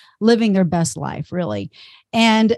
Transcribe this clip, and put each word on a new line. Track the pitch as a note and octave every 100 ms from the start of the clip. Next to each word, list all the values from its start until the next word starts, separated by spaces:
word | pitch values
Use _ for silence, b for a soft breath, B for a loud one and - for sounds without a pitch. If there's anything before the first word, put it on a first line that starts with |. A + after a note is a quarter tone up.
| B B
living | G#3+ A#3 A3+
their | F#3+
best | F3 G3+ E3 D#3+
life, | C#3+ - -
really. | F3+ D#3+ G#2 G2 B B B _
And | A3+ A3+ A3 A3